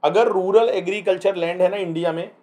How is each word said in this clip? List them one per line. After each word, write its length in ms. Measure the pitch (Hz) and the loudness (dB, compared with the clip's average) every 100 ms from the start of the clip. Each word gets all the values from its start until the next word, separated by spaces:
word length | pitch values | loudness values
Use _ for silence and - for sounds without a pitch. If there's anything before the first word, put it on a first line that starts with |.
अगर 240 | 147 180 226 | 2 2 2
rural 420 | 190 185 202 233 | 2 4 4 4
agriculture 680 | 208 175 208 196 185 190 185 | 0 -4 -4 0 0 0 -2
land 260 | 170 180 | -4 0
है 80 | 185 | 0
ना 80 | 202 | 0
इंडिया 340 | 185 165 170 | -4 -2 -4
में 180 | 160 190 - | -4 -8 -14